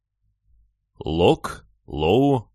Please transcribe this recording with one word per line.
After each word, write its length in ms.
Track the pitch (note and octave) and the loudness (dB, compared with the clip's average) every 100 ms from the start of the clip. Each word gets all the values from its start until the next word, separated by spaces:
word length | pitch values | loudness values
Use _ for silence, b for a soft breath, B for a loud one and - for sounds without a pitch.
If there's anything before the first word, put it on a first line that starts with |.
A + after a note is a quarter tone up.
| _ _ _ _ _ _ _ _ _ - | _ _ _ _ _ _ _ _ _ -14
Лок, 680 | - D#2+ G2 D#3+ - - - _ - | -6 0 2 2 -4 -16 -20 _ -14
Лоу, 680 | D2 D#2+ A2+ C#3+ C3 - | -4 0 2 2 -2 -6